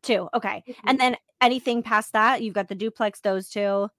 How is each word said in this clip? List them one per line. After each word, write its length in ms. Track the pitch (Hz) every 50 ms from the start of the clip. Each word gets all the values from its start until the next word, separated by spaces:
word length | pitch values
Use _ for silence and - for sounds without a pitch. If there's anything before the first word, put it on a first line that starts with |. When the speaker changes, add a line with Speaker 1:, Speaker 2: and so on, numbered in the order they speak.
| -
Speaker 1:
Two, 260 | - 233 185 180 - -
okay. 300 | 233 - 196 - - _ -
Speaker 2:
Mm-hmm. 200 | 247 - - -
Speaker 1:
And 120 | 262 262
then 160 | 254 254 247 - _ _ _ _ 254
anything 400 | 247 254 262 - 277 247 240 233
past 300 | 220 226 214 220 - -
that? 280 | 220 214 233 262 254 233
You've 120 | 220 185
got 140 | 202 190 -
the 80 | 202
duplex, 440 | 185 208 226 220 _ 240 208 208 -
those 300 | _ 208 190 190 190 -
two? 380 | - 214 202 202 196 196 202 208 _